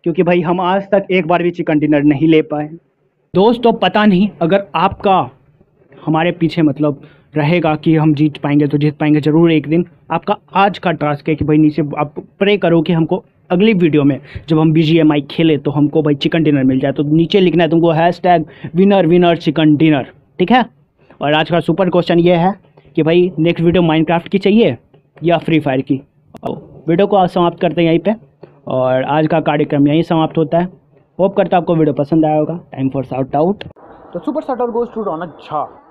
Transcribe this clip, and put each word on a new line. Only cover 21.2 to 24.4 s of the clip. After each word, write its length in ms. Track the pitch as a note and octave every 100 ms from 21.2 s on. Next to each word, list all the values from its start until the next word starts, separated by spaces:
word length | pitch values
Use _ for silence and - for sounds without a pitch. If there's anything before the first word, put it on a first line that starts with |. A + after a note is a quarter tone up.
और 120 | D3
आज 180 | D3+ D#3+
का 80 | E3+
super 300 | D#3 E3 F#3
question 300 | F3 E3+ E3+
ये 160 | F3 F3
है 240 | F3+ G3+ _ _ _ -
कि 80 |
भाई 280 | D#3 F3 F3+ F3+
next 260 | D#3+ E3+ E3
video 180 | F3
Minecraft 460 | E3+ D#3 D#3+ E3+ -
की 80 |
चाहिए 400 | G3